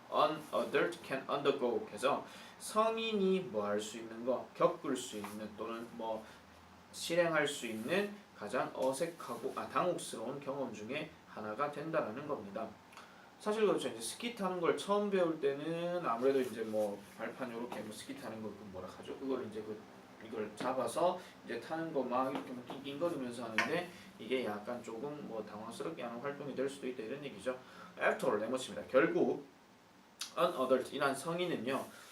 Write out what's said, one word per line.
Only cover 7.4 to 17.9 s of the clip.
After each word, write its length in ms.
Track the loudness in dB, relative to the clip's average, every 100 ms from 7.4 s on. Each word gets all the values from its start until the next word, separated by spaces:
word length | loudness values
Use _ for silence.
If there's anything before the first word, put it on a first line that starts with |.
| 4
수 200 | 2 -2
있는 440 | -2 2 2 2 -4 -14
가장 380 | -10 -2 0 0
어색하고, 760 | 2 2 2 0 -2 -6 -4 -4
아, 140 | -4 -2
당혹스러운 720 | 2 2 2 -2 -6 -4 -4
경험 320 | -4 -2 -4
중에 380 | -4 -4 -4 -6 -12 -14
하나가 420 | -8 -4 0 -2
된다라는 560 | -2 0 0 0 -2 -4
겁니다. 400 | -4 -4 -6 -6 -8 -18 -18 -18 -20 -20 -8
사실 240 | -2 4 6
그렇죠. 220 | 6 2
이제 120 | -4
스키 360 | -6 -4 -4 -2
타는 240 | 0 2
걸 180 | 4 2
처음 320 | 4 4 6
배울 300 | 6 4 4
때는 640 | 2 2 0 0 0 0 0
아무래도 340 | 4 6 6
이제 220 | 4 -2
뭐 340 | -2 2 0 -2 -10 -8
발판 340 | -8 -6 -6
요렇게 280 | -6 -6 -6
뭐 120 | -8